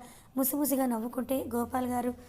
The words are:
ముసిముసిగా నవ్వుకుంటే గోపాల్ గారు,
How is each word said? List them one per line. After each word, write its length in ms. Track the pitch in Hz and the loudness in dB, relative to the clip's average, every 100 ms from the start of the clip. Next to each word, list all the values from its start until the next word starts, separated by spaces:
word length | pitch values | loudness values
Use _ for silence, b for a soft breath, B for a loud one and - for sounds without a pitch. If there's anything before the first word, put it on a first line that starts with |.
| B B B 262 | B B B 0
ముసిముసిగా 500 | 262 285 285 269 262 | 0 2 2 4 2
నవ్వుకుంటే 500 | 226 233 254 240 269 247 233 | 2 -2 -4 0 -2 0 -2
గోపాల్ 320 | 233 247 247 | 0 -2 0
గారు, 240 | 247 247 247 | 0 0 -4